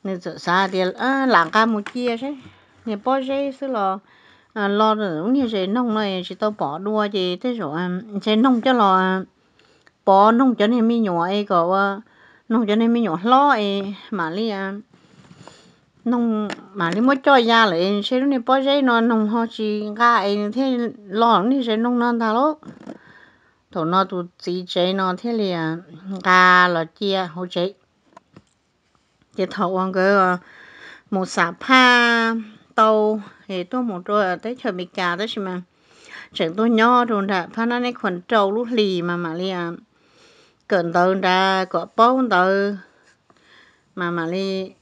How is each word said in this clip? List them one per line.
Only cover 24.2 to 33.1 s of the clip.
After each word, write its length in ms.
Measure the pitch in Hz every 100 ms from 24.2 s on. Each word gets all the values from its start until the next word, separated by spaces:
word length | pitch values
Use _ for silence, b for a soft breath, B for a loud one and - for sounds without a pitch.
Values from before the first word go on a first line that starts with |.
| 175 _
chỉ 260 | - 180 180
chế 260 | 185 180
nó 200 | 196 185 180
thế 160 | 233
là 440 | 233 196 175 160 165 185 160 190 196
ga 440 | 185 185 185 180 180
là 180 | 170 160
chia 420 | _ 202 190 180
hỗ 120 | 165 185
chế 280 | 180 180 202 _ _ _ - _ - _ _ _ _ _ _ _ _ _ -
cái 120 | 185
thầu 300 | - 180 185
ông 160 | 190
cái, 220 | 185 190 202
à, 220 | 185 180 B B B B B B _
một 140 | 190 185
sạp 300 | - 170 -
pha 760 | - 262 247 240 240 233 226 226 214 214 B -
tàu 460 | 220 214 214